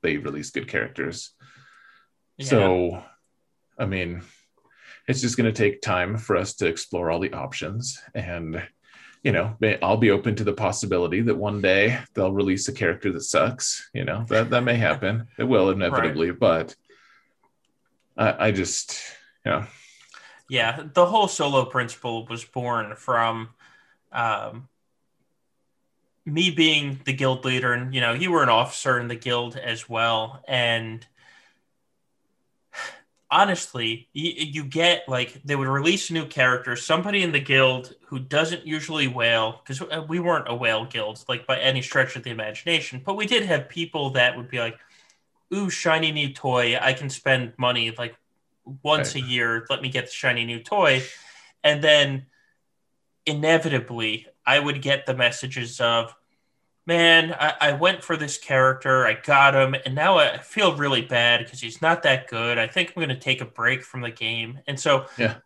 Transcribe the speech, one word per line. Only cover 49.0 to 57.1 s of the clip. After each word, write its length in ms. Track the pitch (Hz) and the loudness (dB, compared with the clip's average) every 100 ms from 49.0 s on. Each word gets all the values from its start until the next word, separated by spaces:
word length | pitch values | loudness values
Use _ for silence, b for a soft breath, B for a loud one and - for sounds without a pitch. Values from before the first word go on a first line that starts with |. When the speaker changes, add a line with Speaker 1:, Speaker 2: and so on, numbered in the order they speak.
| 135 143 | 2 -4
Speaker 1:
Right. 80 | |
Speaker 2:
a 40 | 127 | -4
year, 380 | 123 117 113 - | -2 0 -2 -4
let 120 | 135 | -6
me 80 | 135 | -4
get 160 | 127 120 | -6 -6
the 60 | |
shiny 340 | - 135 120 117 | -2 -2 0 -4
new 140 | 117 | -8
toy. 420 | - 208 165 131 127 B B B B _ | -2 2 4 4 -2 B B B B _
And 200 | 151 147 | 2 4
then 420 | 151 147 139 135 135 _ _ _ _ _ _ _ _ _ - | 6 6 6 0 -8 _ _ _ _ _ _ _ _ _ -6
inevitably, 1040 | 147 156 165 160 135 113 117 110 110 - _ - | -2 2 2 2 -2 -2 -4 -4 -4 -10 _ 2
I 140 | 139 | 2
would 220 | 143 143 | 2 -4
get 240 | 135 139 - | -2 -2 -2
the 80 | |
messages 640 | 127 120 - 131 131 117 - | 0 0 0 -8 -8 -8 -2
of, 340 | 117 117 117 - _ _ _ _ _ _ - | 2 2 -2 -10 _ _ _ _ _ _ -2
"Man, 480 | 170 170 | 4 8